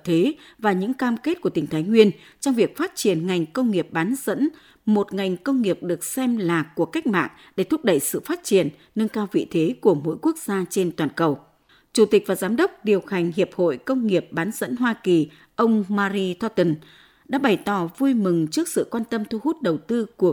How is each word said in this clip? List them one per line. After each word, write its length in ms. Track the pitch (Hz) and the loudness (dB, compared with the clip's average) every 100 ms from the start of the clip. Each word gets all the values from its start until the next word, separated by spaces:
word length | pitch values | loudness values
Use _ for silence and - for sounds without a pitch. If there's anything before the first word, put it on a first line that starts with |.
thế 300 | - 165 226 320 - _ | 0 2 2 -2 -14 _
và 140 | 214 | -2
những 220 | 185 202 | 0 -2
cam 220 | 262 247 226 | -2 -2 -2
kết 240 | 294 349 | -4 -4
của 100 | 180 | -2
tỉnh 160 | 165 147 | -2 -2
Thái 160 | 156 | -4
Nguyên 280 | 175 226 214 - - _ | 4 6 6 4 -10 _
trong 140 | 277 | -2
việc 220 | 233 175 - | 2 0 -2
phát 160 | 359 | -8
triển 320 | - 214 165 180 | -2 0 0 0
ngành 200 | 180 160 | -2 -2
công 240 | 254 247 | -2 0
nghiệp 180 | 185 - | 0 -2
bán 240 | 170 170 262 | -4 -2 -2
dẫn, 260 | - 185 302 - - _ - | -4 -2 -2 -2 -18 _ 0
một 280 | 208 202 | 0 0
ngành 220 | 190 190 180 | -4 -4 -4
công 260 | 277 262 | -2 0
nghiệp 160 | 208 160 | 0 -2
được 220 | 175 160 | -4 -4
xem 320 | - 262 254 233 | -6 -4 -2 0
là 260 | 170 170 151 | 0 -2 -4
của 120 | - 160 | -4 -4
cách 200 | 330 311 | -2 -2
mạng 240 | 185 135 - - - | -2 -2 -8 -8 -6
để 80 | |
thúc 200 | 185 311 | -2 0
đẩy 160 | 226 151 | 2 2
sự 200 | - - | 0 -6
phát 200 | - 349 | -6 -8
triển, 240 | - 190 156 - _ | 0 2 2 -6 _
nâng 140 | 214 220 | -6 -4
cao 200 | 226 202 | -4 -2
vị 140 | 170 - | -2 -2
thế 240 | 170 160 160 | 0 0 2
của 140 | 214 | 4
mỗi 220 | 147 156 170 | 4 0 -2
quốc 140 | 311 320 | -2 -2
gia 260 | - 196 175 | -4 -4 -2
trên 220 | 202 180 | -2 -2
toàn 180 | 156 156 - | -2 -4 0
cầu. 240 | 165 139 - _ _ _ _ | 0 0 -8 _ _ _ _
Chủ 140 | - 202 | 2 4
tịch 180 | 208 - | 4 2
và 80 | |
Giám 220 | 185 185 226 | -4 -2 0
đốc 280 | 220 - | 0 -2
điều 180 | 214 196 - | 0 0 0
hành 240 | 190 170 165 | -2 0 0
Hiệp 180 | 180 | -2
hội 220 | - 175 123 | 0 0 0
Công 300 | - 262 220 | -2 -2 0
nghiệp 220 | 175 160 | 0 -2
Bán 200 | 165 180 | -4 -6
dẫn 220 | - 214 247 | -6 -6 -2
Hoa 180 | 247 | -2
Kỳ, 340 | 220 190 170 151 - _ - | -2 2 2 2 -6 _ 0
ông 280 | 226 220 190 | 2 2 0
Mary 460 | 202 196 196 185 | -2 0 -2 -4
Thornton, 400 | 175 226 - 196 156 - - _ _ - | -4 -4 0 2 0 -8 -20 _ _ -6
đã 100 | 262 | 0
bày 180 | 269 180 | 2 0
tỏ 320 | - 202 170 - | 0 -4 -4 -2
vui 160 | 277 | 0
mừng 340 | 240 185 170 156 | 2 2 2 0
trước 200 | 294 339 | -2 -2
sự 180 | - 185 | -2 -2
quan 140 | 233 | -4
tâm 200 | 226 226 | -4 -6
thu 140 | 208 220 | -6 -4
hút 200 | 294 330 | -4 -2
đầu 160 | 214 151 | -2 -2
tư 280 | - 233 208 - | -2 -4 -4 0
của 160 | 180 | 0